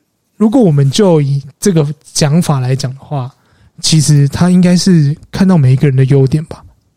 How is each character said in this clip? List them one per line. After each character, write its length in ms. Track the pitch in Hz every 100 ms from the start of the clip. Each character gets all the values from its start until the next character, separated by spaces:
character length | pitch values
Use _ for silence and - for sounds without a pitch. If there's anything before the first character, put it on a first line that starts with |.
| _ _ _ _
如 100 | 214
果 100 | 262
我 140 | 208
们 180 | 143 139
就 300 | - 202 160
以 220 | 139 139 - -
这 100 | 208
个 140 | 165 147 151 _
讲 260 | - 156 160
法 180 | 170 139
来 160 | 123
讲 160 | 131 131
的 60 | 135
话， 300 | - 147 127 - _ _ _ _
其 180 | - 160
实 260 | 147 147 139
他 200 | - 175
应 140 | 185
该 120 | 180
是 400 | 180 196 170 143 156 -
看 160 | - 190
到 120 | 180
每 160 | 131
一 20 | 131
个 100 | 151
人 80 |
的 120 | 131 131
优 200 | 139 135
点 160 | 156 165
吧。 180 | - - _ _